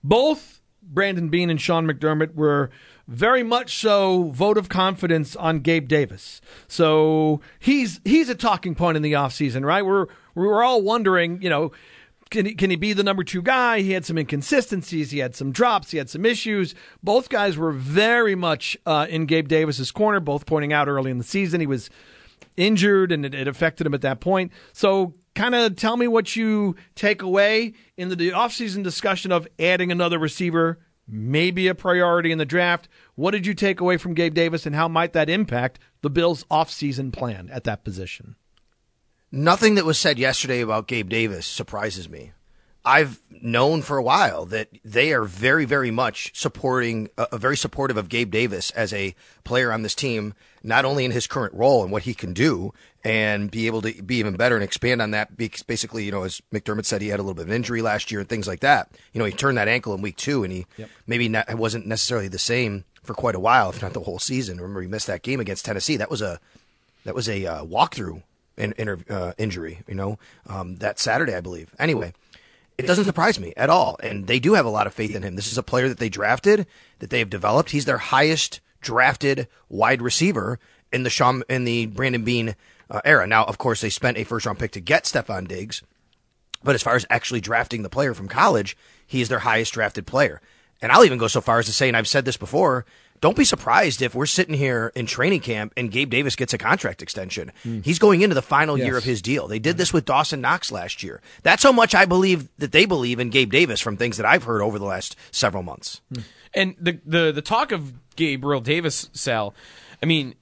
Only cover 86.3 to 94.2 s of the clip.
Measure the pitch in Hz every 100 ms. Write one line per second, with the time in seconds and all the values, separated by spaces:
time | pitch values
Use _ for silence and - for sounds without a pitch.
86.3 | _ _ - 139 131 - 123 - 117 -
87.3 | 123 101 113 127 120 98 127 143 95 95
88.3 | - 196 135 98 - _ _ _ 131 117
89.3 | 123 123 113 113 113 104 - 92 127 139
90.3 | 73 _ _ _ _ 117 156 226 123 113
91.3 | 127 - 117 113 104 131 117 110 147 127
92.3 | 123 101 143 165 127 - _ _ _ 151
93.3 | - - - - 120 190 117 127 120